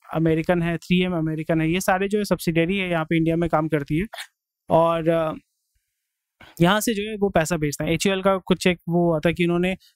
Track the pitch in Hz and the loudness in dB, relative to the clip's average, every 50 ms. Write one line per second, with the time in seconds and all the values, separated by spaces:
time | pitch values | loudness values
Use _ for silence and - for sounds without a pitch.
0 | _ - - 160 160 160 160 160 156 - 180 175 165 170 170 160 - - 180 180 | _ -8 -4 0 2 2 2 2 2 0 0 0 0 -2 -2 -4 -2 0 0 2
1 | 180 185 180 165 156 156 156 156 156 - 170 160 160 160 165 185 - - 190 185 | 2 0 -2 -2 -2 -2 -4 -4 -2 0 0 0 2 0 0 0 0 0 0 0
2 | 202 202 208 208 202 - 185 - - 180 160 165 165 170 196 202 185 180 175 160 | 0 0 -2 -2 -2 -2 -4 -4 -2 -2 0 0 0 0 0 -2 -2 -2 -2 -2
3 | 160 156 170 165 160 160 165 165 170 165 - 151 156 156 - 151 139 - 151 156 | -2 -2 0 0 0 0 0 0 0 0 0 0 0 0 -2 -2 -2 -2 -2 -2
4 | 202 - - - - - _ _ _ _ _ _ _ - 175 160 165 165 170 165 | -4 -4 -8 -12 -16 -16 _ _ _ _ _ _ _ 0 2 2 2 2 0 0
5 | 160 165 165 165 160 156 151 - - _ _ _ _ _ _ _ _ _ _ _ | 0 0 0 0 0 -2 -4 -8 -12 _ _ _ _ _ _ _ _ _ _ _
6 | _ _ _ _ _ _ _ _ - - _ - 170 175 202 214 208 247 220 196 | _ _ _ _ _ _ _ _ -20 -20 _ 2 4 4 4 2 2 0 -2 -2
7 | 208 220 220 202 196 196 - 170 156 - 180 160 151 147 139 - 156 165 165 156 | -4 -6 -4 -2 -2 0 2 2 2 2 0 -2 -2 -4 -4 -4 -2 -2 -2 0
8 | - 202 196 190 185 196 196 185 - - 185 - - 185 175 - _ 175 170 175 | 0 0 0 0 2 2 2 2 0 0 -2 0 2 0 0 0 _ -2 0 2
9 | 175 170 165 151 - 175 160 170 175 170 175 175 175 185 190 - _ _ _ | 2 2 2 2 2 0 0 2 0 0 2 0 0 -2 -2 -6 _ _ _